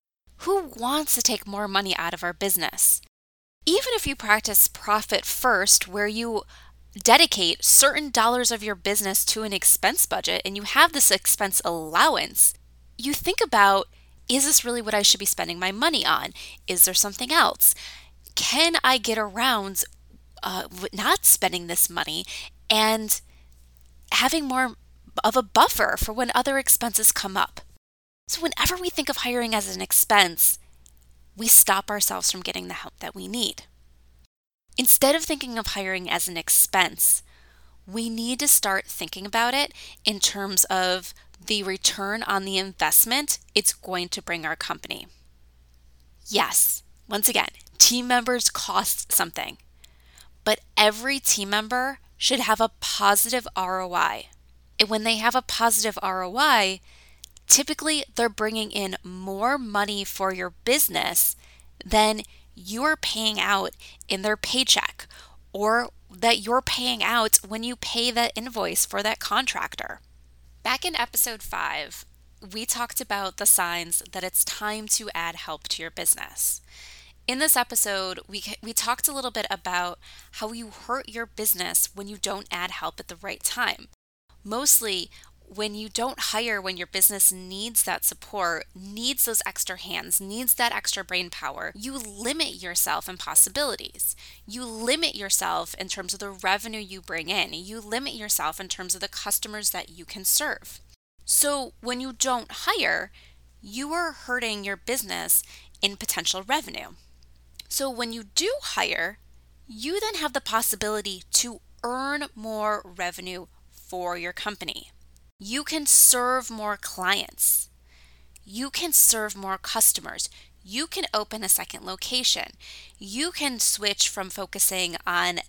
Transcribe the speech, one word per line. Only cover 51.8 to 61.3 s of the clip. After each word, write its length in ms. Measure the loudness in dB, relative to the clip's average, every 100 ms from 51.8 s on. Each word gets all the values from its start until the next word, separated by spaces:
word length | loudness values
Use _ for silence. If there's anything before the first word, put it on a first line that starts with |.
| -2 -6 -14 -4
should 220 | 0 2
have 220 | 2 2
a 100 | 2 0
positive 680 | -6 0 4 4 4 0 -4
R 280 | -4 -2 -2
O 120 | -2
I. 360 | 0 0 0 -10 -20 -20 -20 -8 2
And 80 | 2
when 160 | 2
they 140 | 0 2
have 180 | 2 2
a 60 |
positive 580 | 0 0 2 2 0 -2
R 220 | -4 -2
O 140 | -4 2
I, 420 | 4 6 4 -2 -10 -20 -20 -20 -20 -8 4
typically 600 | 4 4 -2 -2 -2 -4 -2
they're 140 | -2
bringing 420 | 0 -4 -4 -4
in 240 | -4 -4 -6
more 540 | -10 -12 -8 -2 0 -2
money 480 | -2 -2 -2 -4 -6
for 280 | -4 -4
your 180 | -2 -8 -6
business 720 | 0 2 2 0 0 2 0